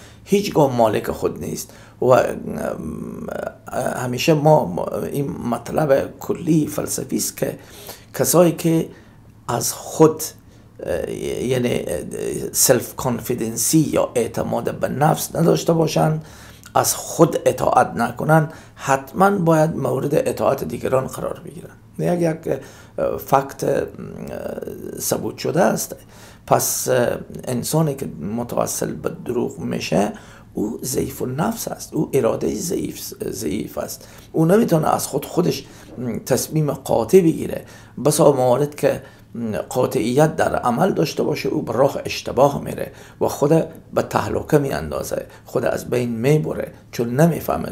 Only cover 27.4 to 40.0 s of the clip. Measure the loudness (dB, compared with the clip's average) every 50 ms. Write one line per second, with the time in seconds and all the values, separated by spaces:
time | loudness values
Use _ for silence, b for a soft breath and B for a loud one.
27.4 | -8 -6 -6 -4 -4 0 2 2 2 2 0 -4 -6 -8 -8 -8 -8 -6 -6 -6
28.4 | -6 -4 -2 -2 -2 -2 -2 -4 -4 -6 -6 -6 -6 -8 -8 -6 -8 -6 -4 -2
29.4 | -4 -4 -6 -8 -6 -6 -6 -6 -4 0 0 0 0 0 -4 B B B B B
30.4 | B B -6 -4 -4 -4 -4 -6 -8 -4 -2 -2 -4 -4 -4 -6 -6 -4 -2 -2
31.4 | -2 -2 -4 -4 -8 -8 -10 -10 -10 -6 -4 -4 -2 0 0 2 2 2 0 0
32.4 | -2 -2 -2 -4 -4 -4 -4 -4 -4 -6 -8 -10 -12 -14 -10 -8 -8 -8 -6 -6
33.4 | -4 -4 -4 -4 -6 -6 -8 -8 -8 -8 -10 -14 B B B B B B 0 2
34.4 | 4 6 6 4 4 4 2 2 4 4 2 2 0 -2 -4 -6 -6 -2 -2 0
35.4 | 0 0 -2 -4 B B B B B B B -8 -6 -6 -6 -6 -2 0 0 0
36.4 | 0 0 0 0 0 0 -2 -4 -2 0 0 0 4 6 6 6 6 6 2 0
37.4 | -2 -6 -6 -8 B B B B B B B 0 0 2 4 6 6 6 6 6
38.4 | 4 4 4 4 2 0 -2 0 0 0 0 -2 B B B B B -16 -10 -8
39.4 | -6 -4 -4 -4 -6 -4 0 0 0 0 0 0